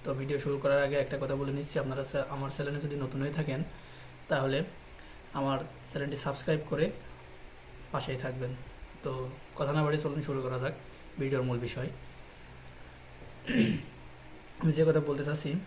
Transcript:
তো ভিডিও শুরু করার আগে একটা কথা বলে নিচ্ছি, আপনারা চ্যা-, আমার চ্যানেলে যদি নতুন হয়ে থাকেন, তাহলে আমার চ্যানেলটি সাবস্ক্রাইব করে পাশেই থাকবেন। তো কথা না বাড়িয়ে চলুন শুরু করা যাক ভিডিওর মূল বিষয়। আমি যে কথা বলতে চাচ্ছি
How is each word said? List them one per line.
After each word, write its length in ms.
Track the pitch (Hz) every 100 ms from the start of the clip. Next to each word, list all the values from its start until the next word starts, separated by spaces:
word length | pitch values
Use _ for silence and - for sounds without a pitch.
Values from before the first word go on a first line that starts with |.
তো 40 | - 135
ভিডিও 180 | 135 143
শুরু 120 | 147 139
করার 180 | 139 139 139
আগে 100 | 143
একটা 120 | 135 139
কথা 120 | 135 135
বলে 120 | 139 139
নিচ্ছি, 200 | 147 156
আপনারা 200 | 135 131 135
চ্যা-, 160 | 143 135
আমার 160 | 139 139
চ্যানেলে 240 | - 143 147
যদি 120 | 147 143
নতুন 140 | 127 135
হয়ে 120 | 139 151
থাকেন, 220 | 147 131 165 - - - - - -
তাহলে 280 | 147 135 139 185 - - - - - - 139
আমার 200 | 139 135 - - -
চ্যানেলটি 280 | 143 139 147 -
সাবস্ক্রাইব 340 | 135 - 151 -
করে 160 | 151 185 - - - - - - - - - -
পাশেই 260 | 139 - 127
থাকবেন। 280 | 131 127 127 127 - - - -
তো 60 | 143 127 127 - - -
কথা 140 | 143 156
না 40 |
বাড়িয়ে 180 | 151 151
চলুন 160 | 151 147 143
শুরু 120 | 135
করা 140 | 127 127
যাক 120 | 135 156 - - - -
ভিডিওর 240 | 135 135 127
মূল 100 | 120 120
বিষয়। 220 | - 143 - - - - - - - - - - - - - - - - 254 - - - - - - - - - -
আমি 120 | 160 151
যে 60 | 160
কথা 120 | 151 147
বলতে 160 | 139 147
চাচ্ছি 220 | 147 151 170